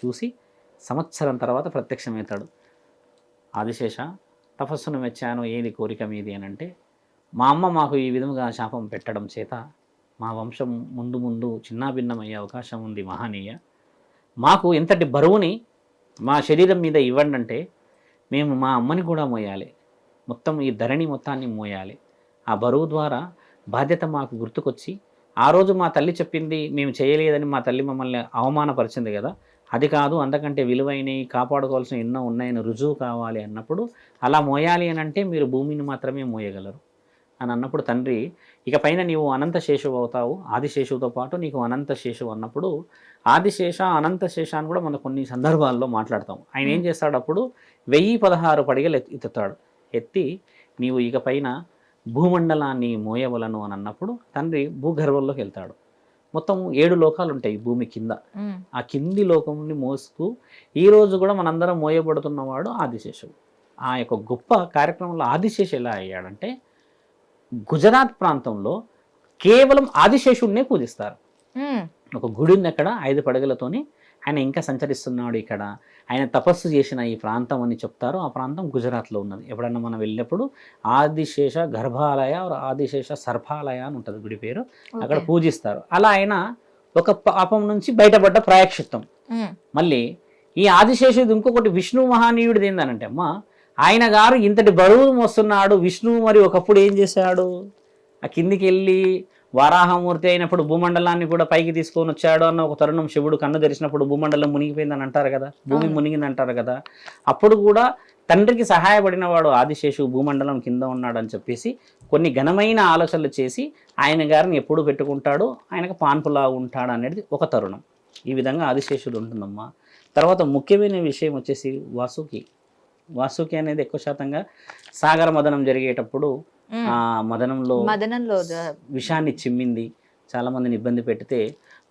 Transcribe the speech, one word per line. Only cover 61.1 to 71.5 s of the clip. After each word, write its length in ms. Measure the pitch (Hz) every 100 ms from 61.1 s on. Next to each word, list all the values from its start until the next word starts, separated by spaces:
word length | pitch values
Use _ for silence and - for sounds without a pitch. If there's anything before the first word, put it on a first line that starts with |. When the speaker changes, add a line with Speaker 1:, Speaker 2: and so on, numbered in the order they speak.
| 190
Speaker 1:
కూడా 160 | 190
మనందరం 480 | 202 170 165 175 175
మోయబడుతున్నవాడు 880 | 151 160 160 147 147 147 135 131 202
ఆదిశేషుడు. 640 | 240 143 113 - - - _ _ _ _ -
ఆ 160 | 127 127
యొక్క 180 | 117
గొప్ప 400 | 110 110 123 -
కార్యక్రమంలో 720 | 220 175 147 156 170 175 165
ఆదిశేషు 520 | 123 147 208 - 185 135
ఎలా 140 | 120
అయ్యాడంటే, 720 | 104 95 92 92 101 220 254 _ _ _ _ _ _ _ _ _
గుజరాత్ 680 | 120 107 160 190 254 262 -
ప్రాంతంలో 600 | 185 143 123 104 104 190 - _ _ _ _ _
కేవలం 460 | 185 240 269 277 269 143
ఆదిశేషుడినే 640 | 190 254 262 247 226 208
పూజిస్తారు. 520 | 262 196 120 - 104 - _ _ _